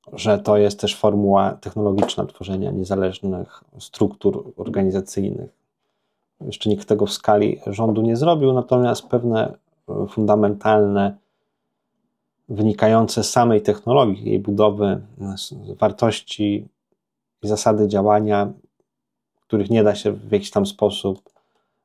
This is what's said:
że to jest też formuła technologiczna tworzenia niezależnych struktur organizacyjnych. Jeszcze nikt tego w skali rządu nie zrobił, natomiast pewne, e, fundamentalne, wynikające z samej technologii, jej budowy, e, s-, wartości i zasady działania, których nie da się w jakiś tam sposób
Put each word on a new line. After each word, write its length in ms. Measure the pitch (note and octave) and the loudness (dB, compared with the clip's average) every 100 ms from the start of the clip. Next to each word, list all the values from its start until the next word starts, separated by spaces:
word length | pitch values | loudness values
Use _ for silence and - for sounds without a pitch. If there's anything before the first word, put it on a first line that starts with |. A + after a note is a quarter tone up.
| - | -20
że 260 | - G#2+ G2+ | -6 0 0
to 180 | G#2 G#2 | 2 4
jest 240 | G#2 G2+ | 4 0
też 160 | G2+ - | -6 0
formuła 560 | G#2+ G#2 G2+ G2 G2 | 0 2 4 4 2
technologiczna 760 | - G#2 G#2+ G#2 G2 G2 - F#2+ | -2 -10 -4 -2 0 -2 -2 -8
tworzenia 440 | - G2 F#2+ G2 | -8 -8 -6 -4
niezależnych 920 | F#2+ F#2+ G2 F#2+ F#2+ G2 F#2 - - _ - | -6 -4 -2 -2 -4 -6 -6 -10 -18 _ -20
struktur 720 | - - G#2 - G2+ G2+ - - | -10 -2 -2 0 -2 -2 -8 -12
organizacyjnych. 1040 | - G2 F#2+ F#2+ F#2+ - G2+ - - _ _ _ _ _ _ _ _ - | -6 -2 0 -2 -4 -6 -6 -6 -12 _ _ _ _ _ _ _ _ -16
Jeszcze 300 | C#3+ - G#2+ | -14 -6 -2
nikt 180 | G2+ - | -2 0
tego 180 | G#2 G2+ | 0 -2
w 60 | |
skali 480 | - - G#2 G#2 - - | -2 0 2 2 -4 -8
rządu 360 | G2+ A2+ G#2+ | -4 -2 0
nie 140 | A2+ A#2 | 0 0
zrobił, 360 | D#3+ E3 C3+ | 0 2 2
natomiast 540 | B2+ B2 B2+ B2 A#2+ - | 0 0 0 0 -2 -4
pewne, 480 | B2 A#2+ A2 - - _ _ - | -2 0 -2 -2 -6 _ _ -10
e, 180 | G#2 G2+ | -8 -6
fundamentalne, 1120 | - G#2+ G#2+ G#2 G2+ A2 G#2+ G#2 G2+ G2+ G2+ _ _ _ _ _ _ _ _ _ _ _ _ - | -2 2 2 2 0 2 2 2 0 -2 -4 _ _ _ _ _ _ _ _ _ _ _ _ -10
wynikające 760 | G#2 G#2+ G2+ A2 A2+ A2 - | 0 0 2 4 4 2 0
z 60 | G2+ | 0
samej 320 | B2 A#2+ G#2+ | 2 4 4
technologii, 680 | G#2 G#2 B2 C#3 A#2+ G2 A2 | 2 -2 2 4 4 0 -2
jej 80 | G#2 | -2
budowy, 640 | G2+ G2+ G#2+ G2+ G2+ G2+ - - | 0 2 2 2 -2 -2 -8 -12
e, 40 | G2 | -12
s-, 200 | G2 - C3 G2+ - | -10 -12 -14 -12 -2
wartości 880 | G#2+ G2 A#2 G#2 - - G#2 G#2 - _ _ _ _ _ _ _ | -2 2 0 0 -6 -4 -2 -2 -8 _ _ _ _ _ _ _
i 60 | G#2 | -4
zasady 400 | G#2 A#2 G#2+ G#2 | 0 2 2 2
działania, 640 | G2+ G2+ G#2 G#2+ G2+ G2 - _ _ _ _ _ _ _ _ | 2 4 4 2 0 -2 -8 _ _ _ _ _ _ _ _
których 300 | - A2 G2 | -4 -2 2
nie 140 | A2+ | 4
da 100 | G#2 | 4
się 180 | G2+ G#2+ | 2 -2
w 200 | G2+ G#2 | -4 -2
jakiś 180 | G#2 G2+ | -2 0
tam 160 | G#2 G2+ | -2 -2
sposób 640 | - G#2 - G2 - _ _ _ _ _ _ | 0 -2 0 -4 -6 _ _ _ _ _ _